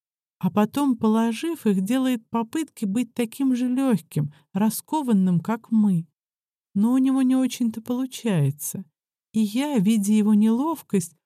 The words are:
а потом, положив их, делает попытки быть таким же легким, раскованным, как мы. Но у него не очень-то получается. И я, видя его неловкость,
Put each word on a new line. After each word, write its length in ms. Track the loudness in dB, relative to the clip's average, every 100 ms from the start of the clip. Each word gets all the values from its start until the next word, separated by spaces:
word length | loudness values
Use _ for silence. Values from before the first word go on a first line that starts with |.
| _ _ _ _
а 120 | -4
потом, 460 | 0 -2 0 0 0
положив 680 | 0 2 0 -2 -6 -4 0
их, 140 | 0
делает 480 | 0 0 0 -2 -4
попытки 560 | -6 -4 -6 -6 -6
быть 300 | -4 -4 -4
таким 420 | -4 -6 -2 -2 0
же 120 | -2
легким, 640 | 0 0 0 -2 -4 -6 -8 _
раскованным, 880 | -2 -2 -2 -4 -4 0 2 2 0
как 300 | -2 -6 -2
мы. 360 | 2 2 0 -4 _ _ _ _ _ _
Но 180 | -2 0
у 60 | 2
него 240 | 2 2
не 140 | 2 2
очень-то 440 | 0 -2 -4 -4
получается. 1040 | -6 -6 -6 -6 -2 0 0 -2 -10 -12 -14 _ _ _ _
И 80 | -2
я, 380 | -2 -2 -2 0
видя 340 | 2 2 2
его 220 | 2 4
неловкость, 800 | 4 4 2 0 -4 -2 -4 -4 -12